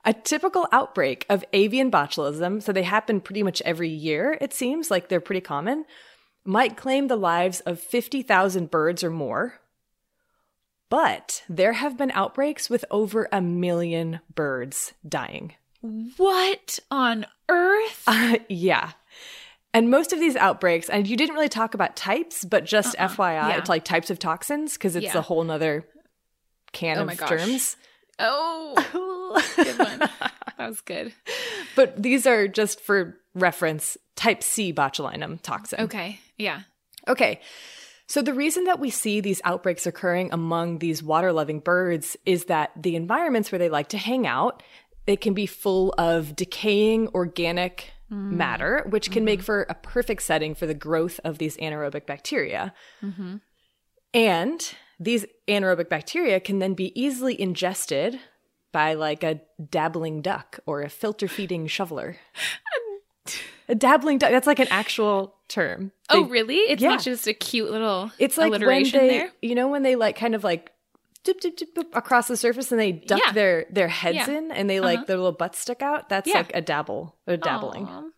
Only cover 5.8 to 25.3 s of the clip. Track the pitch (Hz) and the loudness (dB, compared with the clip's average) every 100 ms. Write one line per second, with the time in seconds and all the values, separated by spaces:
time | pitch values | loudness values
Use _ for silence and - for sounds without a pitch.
5.8 | 311 - - _ _ _ 190 202 247 226 | -6 -18 -20 _ _ _ -2 2 2 0
6.8 | 262 269 277 226 180 170 185 180 - 170 | 0 0 2 0 2 2 2 -2 -6 -6
7.8 | - 240 233 277 247 190 190 185 165 165 | -2 -2 -2 -6 2 4 4 0 0 2
8.8 | 156 175 175 160 131 117 240 - _ _ | 2 0 -4 -4 -4 -2 -4 -8 _ _
9.8 | _ _ _ _ _ _ _ _ _ _ | _ _ _ _ _ _ _ _ _ _
10.8 | _ 285 311 95 - - - 170 196 226 | _ 2 2 0 -6 -12 -6 2 2 2
11.8 | 285 247 269 - 226 - 285 294 - 233 | -4 -2 -2 0 -2 0 -2 -2 -2 -2
12.8 | - 202 214 214 - 202 175 175 175 170 | 0 -2 0 0 0 0 0 0 0 0
13.8 | 170 165 165 165 _ - 147 131 131 - | 0 -2 -2 -6 _ -4 -2 -4 -6 -8
14.8 | - _ 156 147 123 - 165 - _ _ | -8 _ -8 -6 -6 -10 -14 -16 _ _
15.8 | 226 220 233 262 381 370 381 392 - - | -10 -8 -10 2 4 4 2 0 -6 -10
16.8 | _ 277 247 226 - _ - 349 359 415 | _ 0 2 0 -6 _ 2 4 6 4
17.8 | 440 - - 220 233 226 226 180 180 147 | 2 0 4 4 4 2 0 0 4 4
18.8 | 165 - _ - - - - _ _ 226 | 0 -10 _ -20 -20 -20 -20 _ _ 4
19.8 | 233 269 320 330 320 254 190 180 180 165 | 6 6 4 2 2 4 4 4 2 2
20.8 | 165 202 202 233 320 311 302 220 226 208 | 0 0 0 0 0 2 0 0 -2 0
21.8 | 185 - - 247 330 - 180 214 - 214 | -2 -2 -2 -2 -2 -8 0 0 2 2
22.8 | 240 226 185 - 185 160 151 175 160 165 | 2 -2 -2 0 0 2 0 0 0 -2
23.8 | - 170 165 175 170 165 - 294 302 - | 2 -2 0 -4 -2 -4 -4 -4 -4 -4
24.8 | 190 180 202 170 - | -2 -2 -2 -2 0